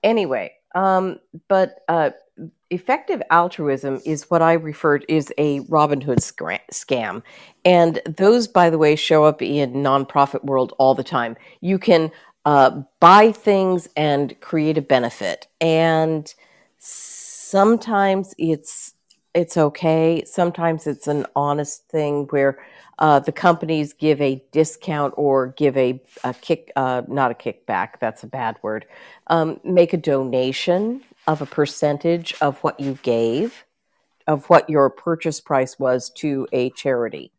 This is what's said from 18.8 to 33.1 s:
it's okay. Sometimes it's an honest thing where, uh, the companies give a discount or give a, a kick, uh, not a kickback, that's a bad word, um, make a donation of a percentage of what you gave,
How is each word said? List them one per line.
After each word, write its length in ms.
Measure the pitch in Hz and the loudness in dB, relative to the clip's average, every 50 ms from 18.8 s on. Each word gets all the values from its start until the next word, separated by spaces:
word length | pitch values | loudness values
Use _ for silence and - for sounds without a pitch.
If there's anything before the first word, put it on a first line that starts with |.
| - - _ _ _ _ _ _ _ _ _ | -14 -18 _ _ _ _ _ _ _ _ _
it's 220 | 170 175 170 - | -2 -2 0 0
okay. 680 | 175 156 147 147 - 175 160 160 160 160 165 170 165 - | 0 0 0 0 -2 0 0 2 2 2 2 0 0 -4
Sometimes 640 | - - - 175 175 170 - 170 165 160 156 - | -6 -4 -2 -2 -2 -2 -2 -2 -2 -2 -2 -4
it's 200 | 156 147 - - | -8 -8 -6 -4
an 200 | 151 147 147 131 - _ | -4 -4 -4 -4 -4 _
honest 520 | 143 143 143 143 147 147 143 - - _ _ | -2 -2 0 -2 -2 -4 -8 -10 -16 _ _
thing 360 | - 160 151 147 147 147 143 143 | -4 -4 -2 -2 -2 -4 -4 -2
where, 260 | - 139 139 139 135 - - - - - - - _ - | -2 0 0 0 0 -4 -18 -20 -20 -20 -20 -20 _ 0
uh, 200 | 156 156 147 139 | 2 4 4 4
the 120 | 139 - | 2 0
companies 600 | 151 - - 180 170 165 - 156 160 156 151 143 - | -6 2 4 4 4 4 -2 -4 -2 -2 -2 -6 -6
give 280 | _ 151 156 151 139 | _ 0 0 2 2
a 220 | 147 135 135 131 _ _ | 0 -2 -2 -4 _ _
discount 640 | - 151 160 156 - - - - 156 147 143 135 - | 0 0 0 0 -2 -12 -8 -6 -4 -2 -2 -4 -2
or 300 | - 147 139 135 135 131 127 135 | -2 0 2 2 2 0 -2 -4
give 180 | - 151 143 131 | 0 0 0 2
a, 240 | 135 131 123 131 131 _ _ _ - - | 2 0 0 -2 -6 _ _ _ -8 -8
a 100 | 127 123 | -8 -8
kick, 360 | - - - 165 - _ _ - | -8 -4 -4 -4 -4 _ _ -6
uh, 260 | 139 135 131 127 127 120 | -4 -2 -2 -4 -4 -6
not 240 | - 127 143 131 123 | -6 -2 -2 -2 -2
a 20 | 120 | -2
kickback, 600 | _ - 120 - _ _ - 107 92 92 - - _ | _ -10 -10 -10 _ _ -6 -4 -4 -4 -6 -8 _
that's 220 | 127 113 110 - - | -6 -6 -6 -8 -18
a 40 | |
bad 300 | 110 - 131 120 113 - _ | -14 -10 -8 -8 -8 -8 _
word, 240 | - 107 107 107 - _ - - - - - _ _ | -10 -8 -8 -8 -10 _ -20 -20 -20 -20 -20 _ _
um, 320 | - 165 165 160 160 - - - | -2 0 0 0 -2 -4 -8 -6
make 280 | - 185 180 170 165 - | 0 2 2 2 2 0
a 40 | |
donation 1040 | 165 - 160 139 135 135 123 120 127 127 131 - - - 190 175 185 208 226 247 269 - _ _ _ _ | -4 -2 -2 -2 -2 -2 -2 -2 -2 -2 -2 -4 -4 -2 -2 0 0 -2 -4 -6 -10 -14 _ _ _ _
of 140 | - 156 151 | -4 -4 -4
a 40 | 143 | -6
percentage 880 | - - - 147 143 - - - 147 143 143 - 170 170 170 165 - - - | -8 -2 -2 -2 -2 -2 -4 -2 -2 -2 -2 -2 -2 -2 -2 -4 -12 -6 -2
of 180 | 156 143 135 - | -2 -2 -2 -2
what 200 | - - - - | -4 -6 -4 -4
you 180 | 143 139 131 - | -8 -8 -8 -6
gave, 640 | - 127 | -4 -2